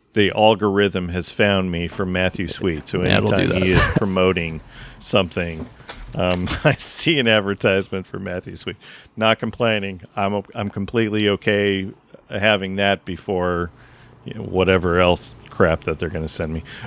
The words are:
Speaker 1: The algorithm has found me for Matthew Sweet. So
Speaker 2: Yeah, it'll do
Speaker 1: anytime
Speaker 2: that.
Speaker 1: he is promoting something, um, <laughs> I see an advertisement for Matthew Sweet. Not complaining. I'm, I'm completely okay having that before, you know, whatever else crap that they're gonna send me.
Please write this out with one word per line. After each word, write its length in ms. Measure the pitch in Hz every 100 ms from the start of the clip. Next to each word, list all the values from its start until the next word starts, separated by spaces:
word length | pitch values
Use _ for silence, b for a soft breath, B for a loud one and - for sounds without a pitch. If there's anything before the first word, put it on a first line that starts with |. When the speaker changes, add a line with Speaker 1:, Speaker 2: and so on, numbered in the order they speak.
| _
Speaker 1:
The 180 | 110 98
algorithm 760 | 107 107 104 104 98 101 92 87
has 220 | 90 85
found 400 | - 101 98 92
me 160 | 85 85
for 180 | - 92
Matthew 420 | 90 90 - 85
Sweet. 400 | - 95 78 -
So 140 | 92
Speaker 2:
Yeah, 140 | 92 98
it'll 120 | 104
do 40 | 98
Speaker 1:
anytime 240 | 87 92
Speaker 2:
that. 40 | 92
Speaker 1:
he 60 |
is 100 | 87 - -
promoting 640 | 101 92 92 87 82 80 B B B B
something, 680 | - 101 87 92 85 80 82 - B B -
um, 340 | - 90 90 92 -
<laughs> 80 |
I 80 | 151 123
see 440 | - - 160 151
an 80 | 117
advertisement 800 | 107 98 101 107 98 95 95 92
for 120 | 98
Matthew 360 | 95 90 98 90
Sweet. 220 | - 104 B B B -
Not 220 | 110 110
complaining. 600 | 117 - 117 107 98 90 - -
I'm, 260 | 101 101 - 117
I'm 140 | 101
completely 580 | 104 98 117 110 107 104
okay 640 | 98 110 101 101 95 95 - _ - -
having 480 | 107 107 104 95 98
that 260 | 101 98
before, 680 | - 87 - 92 90 87 87 B B B B B
you 120 | - -
know, 80 |
whatever 580 | - 92 92 95 87 87
else 340 | 90 87 - - -
crap 320 | - 82 80
that 180 | - 78
they're 80 | 82
gonna 220 | 80 78
send 240 | - 82
me. 100 | 80 B B